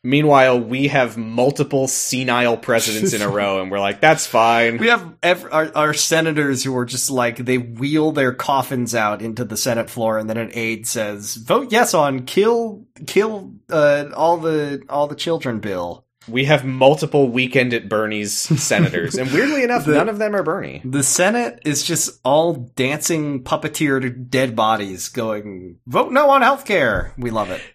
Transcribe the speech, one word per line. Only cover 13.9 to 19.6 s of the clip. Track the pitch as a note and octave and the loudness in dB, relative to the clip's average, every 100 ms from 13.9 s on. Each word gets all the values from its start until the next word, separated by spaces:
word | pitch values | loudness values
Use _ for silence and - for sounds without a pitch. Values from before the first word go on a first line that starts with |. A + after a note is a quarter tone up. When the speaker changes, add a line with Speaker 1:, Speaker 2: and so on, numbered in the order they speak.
| C#3+ C#3+ | 4 -2
Speaker 2:
all | - D#3+ E3+ | 0 2 2
the, | D#3+ D#3 C#3+ C#3 - | 0 0 -2 -6 -4
all | C#3+ | -2
the | D3 | -2
children | D3 E3+ E3 C3 A2 | -2 -4 -2 -2 -4
bill." | G2+ F2+ F2 E2+ _ _ - | -4 -4 -6 -10 _ _ -4
Speaker 1:
We | A#2+ | -2
have | C#3 D3 | 2 2
multiple | C3 C3 C3 D#3 D#3 D3 C3+ | 0 4 6 6 2 2 2
Weekend | A#2+ B2+ C#3 B2 | 2 2 2 2
at | A#2 G2 | 0 -2
Bernie's | G#2+ G#2+ G#2+ G#2 | -2 0 -2 -4
senators, | - - D3+ - D#3+ C#3 F2 E2 | -6 -2 -2 2 2 2 0 -4
and | - B2+ | -4 0
weirdly | D3 C#4 D4 | 0 0 0